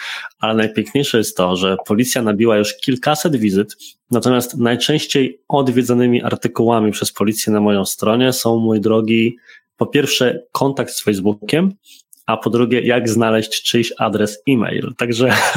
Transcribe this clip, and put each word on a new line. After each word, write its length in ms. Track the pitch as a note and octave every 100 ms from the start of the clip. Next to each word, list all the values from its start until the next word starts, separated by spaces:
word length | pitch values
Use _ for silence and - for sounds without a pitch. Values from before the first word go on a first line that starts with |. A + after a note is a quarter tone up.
| - - - -
ale 140 | A2
najpiękniejsze 640 | A2 G#2+ G#2+ G#2 C3+ C#3+ A#2
jest 200 | G#2 -
to, 180 | F2+ F#2
że 220 | F#2+ F#2+ -
policja 360 | G#2 B2 C3+
nabiła 360 | A2+ G#2 A#2 G#2+
już 200 | G#2 -
kilkaset 580 | - B2 - D3+ F3 C3+
wizyt, 400 | G#2+ F#2+ G#2 - - - _
natomiast 460 | A#2+ A#2+ B2 A#2+ C#3
najczęściej 840 | A#2 A#2+ - D3+ D3+ C#3+ B2+ - -
odwiedzanymi 760 | C#3+ C3 B2 A#2+ B2 B2 A#2+
artykułami 680 | A#2+ G#2 - - A2+ A#2 G#2+
przez 200 | G2+ G2+
policję 420 | - G#2 A2 -
na 80 | G#2
moją 240 | G#2 G2+ G2
stronie 480 | - G2+ A#2 B2+
są, 240 | B2 A#2 A#2
mój 240 | A2+ A2
drogi, 560 | G#2 A2 A2 A2+ A2+ - - - _ -
po 80 | A2
pierwsze 580 | C#3+ C#3+ - - - -
kontakt 400 | - C#3 C3+ A2
z 120 | -
Facebookiem, 720 | - G2+ F#2+ G#2 G#2 D3+ F#3+ G3 _ - _ _ -
a 120 | A2
po 120 | B2
drugie, 320 | A#2 A#2+ A#2+
jak 280 | A2+ B2 A2+
znaleźć 540 | A2 A2+ A2 A2 -
czyjś 300 | - A#2 A#2 -
adres 460 | A#2 G2+ G#2 - -
e-mail. 460 | C3 F#2+ - - -
Także 360 | A#2+ A2+ B2+ - -